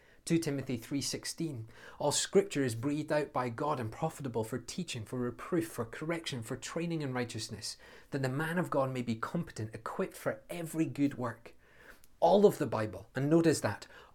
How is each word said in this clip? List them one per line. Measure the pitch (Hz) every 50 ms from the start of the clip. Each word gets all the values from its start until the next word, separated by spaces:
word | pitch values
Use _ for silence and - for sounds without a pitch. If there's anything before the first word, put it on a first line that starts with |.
| - - - - _
Two | - 170 165
Timothy | - 151 143 135 - - 127
three | 117 - - 147 143
sixteen, | 135 - - - - - - - 165 156 135 117 110 - - - - - - -
"All | 143 147
scripture | 139 - - - - 196 196 - - 143 135
is | 123 113
breathed | 113 123 147 147 151 147 147
out | 156 151 143 147
by | - 131 127 123
God | 113 123 147 147 151 131
and | 117 107
profitable | - - 160 156 - - 135 127 110 117
for | 110 - 131 123
teaching, | - - - - 175 - - 120 101
for | - 131 127
reproof, | 123 123 117 - - - 185 165 - -
for | - - 117
correction, | 113 - - 156 160 170 165 165 - 143 120
for | 113 - 135
training | 131 - - - 170 170 170 165 156
in | 151 135
righteousness, | 127 127 123 117 - 107 - - 107 92 - - - - - - - - - -
that | - 139
the | 131 127
man | 127 143 156 156 170 185
of | 160 131
God | - 143 131 127
may | 131 127
be | 120 117 110
competent, | 113 - - - 175 170 - - - 110 113
equipped | - - - - - - 190 - -
for | - - 143 - - - -
every | 175 175 165 160 - 160 160
good | 135 127 143 143 139 -
work." | - 123 117 117 - - - - - - - - - - - - - - - - -
All | - 170 185 208 202
of | 196 139
the | - 151
Bible, | 113 - 110 110 104 - 98 - - -
and | 131 135 147
notice | 160 170 165 160 139 -
that, | - 107 101 - - - - - - -